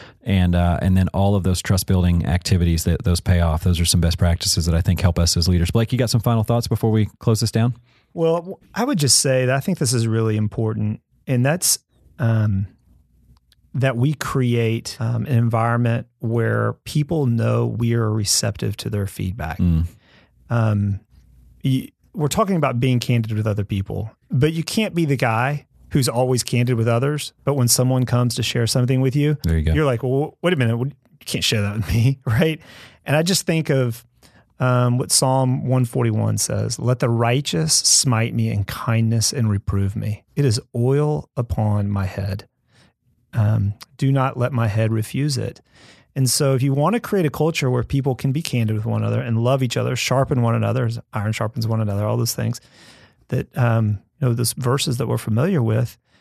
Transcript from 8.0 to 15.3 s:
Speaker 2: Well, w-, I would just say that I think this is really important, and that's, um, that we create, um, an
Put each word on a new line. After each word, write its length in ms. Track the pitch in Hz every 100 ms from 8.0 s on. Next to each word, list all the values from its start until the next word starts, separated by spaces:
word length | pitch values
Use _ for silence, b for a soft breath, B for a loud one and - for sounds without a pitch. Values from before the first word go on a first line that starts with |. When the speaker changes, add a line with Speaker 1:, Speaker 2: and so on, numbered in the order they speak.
| b -
Speaker 2:
Well, 200 | 160 165
w-, 200 | 175 190 _
I 120 | - 240
would 120 | 233
just 220 | 139 -
say 260 | 143 131 127
that 80 | 135
I 40 |
think 180 | 165 180
this 160 | 131
is 140 | 123 113
really 300 | 110 113 107
important, 640 | 107 - 110 110 107 107 _ _ -
and 180 | 127 127
that's, 340 | 175 - - _ _ _ -
um, 480 | 117 113 107 98 101 _ _ _ _ _ _ - _ _ _
that 240 | 127 131 117
we 160 | 135
create, 840 | 151 - 139 123 117 113 113 - -
um, 240 | 113 117
an 80 | -